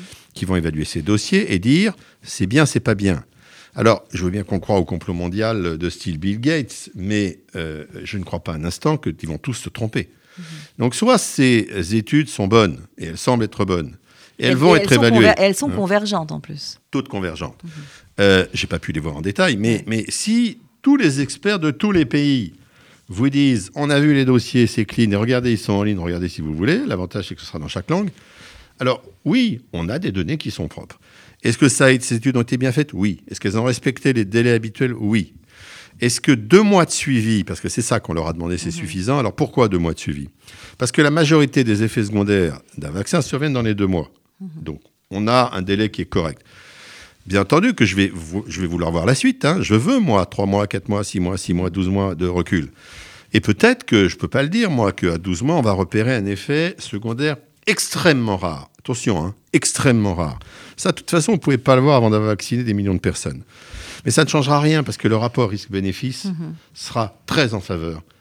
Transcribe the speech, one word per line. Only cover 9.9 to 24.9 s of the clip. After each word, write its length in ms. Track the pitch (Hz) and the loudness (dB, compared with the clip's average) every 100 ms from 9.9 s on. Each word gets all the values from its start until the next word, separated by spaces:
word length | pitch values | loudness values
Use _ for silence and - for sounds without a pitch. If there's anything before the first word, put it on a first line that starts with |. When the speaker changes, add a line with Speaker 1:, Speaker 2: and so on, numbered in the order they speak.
| 123 - _ _ - | -6 -8 _ _ -20
Speaker 2:
Mhm. 60 | 160 156 147 - | -18 -18 -14 -2
Speaker 1:
Donc, 160 | 120 | -2
soit 240 | - 226 240 | 2 2 2
ces 760 | - - 131 117 - 98 85 110 | 2 2 4 4 2 -4 -2 -2
études 320 | 104 147 151 | 0 0 0
sont 180 | - 98 | -2 4
bonnes, 320 | 113 98 64 - - | 6 4 0 -12 -14
et 80 | 82 | -12
elles 120 | 87 | -6
semblent 260 | - 120 | 0 0
être 220 | 107 - 95 | 0 -2 -2
bonnes, 300 | 87 67 - _ _ - - | -2 -4 -12 _ _ -20 -4
et 80 | 123 | 0
elles 60 | |
Speaker 2:
Et 20 | |
Speaker 1:
vont 200 | 131 170 160 | 4 6 6
Speaker 2:
elles 60 | |
Speaker 1:
être 120 | 196 | 6
Speaker 2:
sont 80 | 117 | 6
Speaker 1:
évaluées. 140 | 117 113 208 | 8 8 8
Speaker 2:
conver-, 80 | - | 6
elles 180 | 196 | 4
sont 140 | 190 285 | 2 -2
Speaker 1:
Hein. 60 | 185 | -2
Speaker 2:
convergentes 560 | 185 208 208 196 151 | 0 0 0 -4 -4
en 80 | 151 | -10
plus. 380 | - 147 - - _ | -12 -14 -14 -16 _
Speaker 1:
Toutes 180 | 135 131 | -4 -4
convergentes. 540 | 101 90 80 85 - | -4 -6 -6 -10 -10
Speaker 2:
Mhm. 80 | 170 - - - - - | -18 -18 -20 -20 -8 4
Speaker 1:
Euh, 260 | 101 95 85 | 6 6 4
j'ai 120 | - - | -2 -4
pas 120 | 85 | -6
pu 140 | - | -4
les 80 | 78 | -6
voir 140 | 80 73 | -6 -6
en 40 | |
détail, 360 | 95 98 185 101 | -4 0 0 2
mais, 180 | 113 107 | 0 0
Speaker 2:
Ouais. 80 | - | -2
Speaker 1:
mais 180 | 110 98 | -6 -4
si 480 | - 208 233 233 - _ _ | -6 0 0 0 -4 _ _
tous 160 | 277 285 | 2 4
les 240 | 175 135 | 4 0
experts 380 | 135 - 202 202 | -4 -4 -2 0
de 120 | 156 | 0
tous 220 | 123 214 | 0 0
les 140 | 180 131 | 2 2
pays 480 | 147 143 131 87 - _ _ - _ - | 2 2 0 -2 -10 _ _ -20 _ -10
vous 200 | 92 139 | -2 0
disent, 420 | 139 143 117 92 | 4 2 2 -2
on 160 | 147 147 | -4 0
a 100 | 143 | 2
vu 140 | 151 | 4
les 100 | 139 | 4
dossiers, 420 | 131 123 - 123 113 | 4 2 2 2 2
c'est 200 | - | 2
clean, 240 | 104 | -2